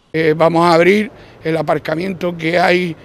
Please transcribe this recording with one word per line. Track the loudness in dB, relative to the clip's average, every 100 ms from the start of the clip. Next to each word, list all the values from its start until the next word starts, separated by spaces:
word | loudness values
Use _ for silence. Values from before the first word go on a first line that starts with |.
| _
Eh, | -2 0 2
vamos | 2 4 4
a |
abrir | 4 4 2 -2 -10 -20 -10
el | -6 -4
aparcamiento | -2 -4 -4 -6 -6 -6 -8 -6
que | -4 0
hay, | 0 0 -2 -8